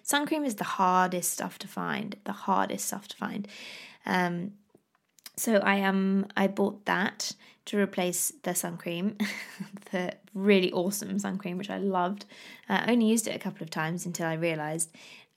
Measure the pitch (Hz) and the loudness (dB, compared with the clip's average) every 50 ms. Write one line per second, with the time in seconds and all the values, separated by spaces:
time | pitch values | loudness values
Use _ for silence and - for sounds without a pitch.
0 | - - - 285 294 285 320 302 294 262 208 - 185 - - - 190 185 185 185 | -4 0 0 2 2 2 0 0 0 0 -2 -2 -4 -4 0 2 4 6 6 6
1 | 185 180 180 180 170 - - - - 190 - - - 196 - 190 - - 151 - | 4 4 2 0 -2 -2 -2 -2 -6 -6 -8 -10 -14 -10 -6 -6 -4 -2 -2 -4
2 | - - 202 - - - 196 - - - 190 196 190 196 - 202 - - 202 202 | -4 -6 -10 -10 -8 -10 -8 -6 0 2 2 2 2 0 0 -4 -4 -6 -6 -8
3 | - - - - - - - 208 202 - - - - - - - - - - - | -10 -12 -10 -8 -6 -6 -4 -6 -8 -8 -10 -16 -16 -16 -16 -16 -18 -20 -20 -10
4 | - - 190 185 180 175 175 175 180 202 202 - _ _ _ - _ _ _ _ | -4 0 0 2 2 0 -2 -4 -6 -8 -10 -14 _ _ _ -20 _ _ _ _
5 | _ _ _ _ _ - - - - 240 220 196 - 196 196 196 196 196 190 190 | _ _ _ _ _ -14 -8 -6 0 2 4 4 6 4 4 4 4 2 2 2
6 | 190 190 196 196 196 - - 190 196 190 196 - 196 202 - - - - 90 175 | 2 4 2 2 0 0 0 2 2 2 4 2 0 0 0 -2 0 0 2 2
7 | 196 - - - - - - _ - - - _ - - - 208 196 196 202 202 | 2 0 -2 -4 -8 -8 -8 _ -16 -20 -20 _ -12 -4 0 2 2 2 0 0
8 | 180 180 180 - - - - - - 180 175 180 - 175 170 170 - 175 170 170 | 0 0 0 0 -2 -4 -4 -6 -4 -2 -2 -2 -2 -4 -6 -6 -6 -6 -4 -2
9 | 185 214 214 - 208 196 - - - - - - 190 - - - - - - 180 | -2 -2 0 0 -2 -2 -2 -8 -10 -14 -12 -12 -12 -12 -12 -18 -14 -4 -4 -2
10 | 180 - - - _ - - 190 196 208 202 190 180 - - 185 175 190 196 - | -2 -2 -6 -8 _ -12 -6 0 6 6 8 8 6 4 2 0 0 0 -2 -4
11 | - 190 190 202 202 196 190 196 - 175 180 185 202 202 190 190 190 196 185 180 | -4 -4 -4 -2 -2 -2 -4 -4 -4 -6 -6 -6 -6 -4 -4 -2 -2 0 2 2
12 | 175 180 202 202 - - - - - - - - - - 196 185 - - 240 240 | 2 0 -2 -4 -10 -16 -18 -20 -20 -20 -20 -16 -4 -2 0 0 2 4 4 6
13 | 220 214 226 226 - - 160 - - 196 - - - 165 - 170 156 156 175 180 | 6 6 4 4 2 -2 -4 -4 -6 -6 -8 -8 -10 -8 -4 -4 -2 -2 -2 -4
14 | - 175 170 - 170 160 160 160 170 170 160 156 151 151 156 170 - - _ - | -6 -6 -6 -2 -2 -2 0 0 0 0 0 -2 -2 -4 -2 -4 -4 -6 _ -20
15 | - - - - - _ _ | -20 -20 -20 -20 -20 _ _